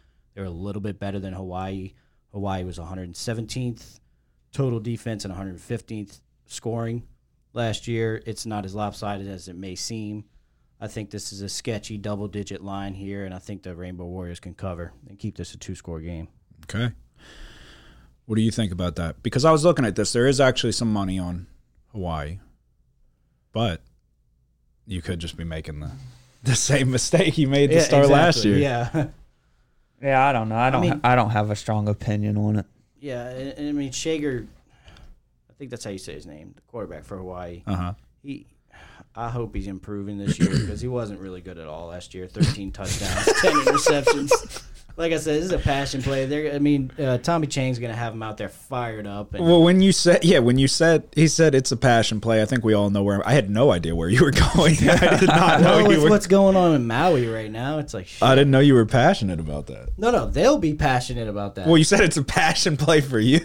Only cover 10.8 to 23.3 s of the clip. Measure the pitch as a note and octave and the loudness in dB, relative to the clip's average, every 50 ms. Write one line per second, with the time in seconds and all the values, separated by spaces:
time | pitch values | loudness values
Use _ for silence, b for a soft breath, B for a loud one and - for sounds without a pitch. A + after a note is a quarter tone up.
10.8 | A2+ G#2+ - A2 G#2 - - G2+ - - G#2 G2 G2 F#2+ - - - B2 A2 G#2 | -14 -12 -10 -12 -12 -12 -12 -14 -14 -14 -14 -12 -12 -10 -10 -10 -8 -8 -8 -8
11.8 | - - A2 G2+ F#2+ G#2 G#2 G2+ G#2 G2+ - G#2 G2 - G2 - F#2+ G2+ G2 G2 | -8 -12 -14 -10 -8 -8 -8 -8 -8 -10 -8 -10 -10 -10 -12 -14 -12 -12 -10 -10
12.8 | G2 G2 F#2+ F#2+ G2 G2 G2+ G2 G2 F#2 F#2 F2+ - - G2+ F#2 - F#2 F2 E2 | -10 -10 -12 -12 -12 -10 -10 -10 -10 -10 -12 -14 -14 -14 -16 -14 -14 -14 -14 -12
13.8 | F2+ F2+ F2+ F2 F2+ F2 F2+ F#2 F2+ E2+ F2 - - F2+ E2 - G2 F#2 F2 E2+ | -12 -14 -12 -12 -12 -12 -12 -12 -12 -12 -14 -14 -16 -18 -14 -10 -10 -10 -8 -10
14.8 | E2+ D#2+ - _ - - G2+ - - G#2 - - E2+ - - - - - F2+ - | -12 -14 -14 _ -20 -20 -18 -12 -12 -12 -10 -10 -14 -14 -14 -18 -14 -14 -14 -14
15.8 | - F2 E2 D#2+ D#2+ F2 E2+ D#2+ E2 - _ _ _ _ _ E2 D#2+ - - G#2+ | -12 -12 -12 -12 -10 -10 -10 -10 -12 -14 _ _ _ _ _ -20 -16 -10 -8 -6
16.8 | B2 A#2 - - - _ _ b b b b b b b b b b b b b | -6 -6 -8 -10 -20 _ _ b b b b b b b b b b b b b
17.8 | b b b b b b b _ _ - A2 A2 A2 A2+ - A#2+ A2 F2 F2 F2+ | b b b b b b b _ _ -4 -2 0 0 0 0 -2 -4 -4 -4 -4
18.8 | F2+ F2 D#2 F2+ E2+ D#2 - - - - - B2+ C#3+ D#3+ D#3+ D3 D#3 F3 D#3+ - | -4 -6 -4 -6 -8 -8 -8 -8 -8 -4 -2 2 4 4 4 4 4 2 2 2
19.8 | B2 G#2 F2 A2 G#2 - - A#2+ B2 C#3 C3 C3+ C3+ B2+ - - - A#2 G2 - | 0 -2 0 -2 -2 -2 0 2 2 2 4 4 2 2 2 0 -2 -2 -2 -2
20.8 | B2 A2 G#2+ G2+ G2 F#2+ F#2 F#2+ F2+ F2 F2 F2+ F2 - - _ _ _ _ _ | -2 -2 -2 -2 -2 -2 -4 -4 -6 -6 -8 -10 -12 -14 -20 _ _ _ _ _
21.8 | _ _ - G#2 F2+ E2+ D#2+ D2+ C#2+ D#2 F#2+ G2 - _ _ _ _ _ _ _ | _ _ -12 -10 -8 -6 -6 -6 -8 -8 -12 -14 -16 _ _ _ _ _ _ _
22.8 | _ _ _ _ _ _ _ _ _ _ | _ _ _ _ _ _ _ _ _ _